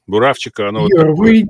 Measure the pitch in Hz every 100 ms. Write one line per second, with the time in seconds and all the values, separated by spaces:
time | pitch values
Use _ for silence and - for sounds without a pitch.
0 | - 104 131 131 127 - 101 107 - 180
1 | 156 156 220 226 202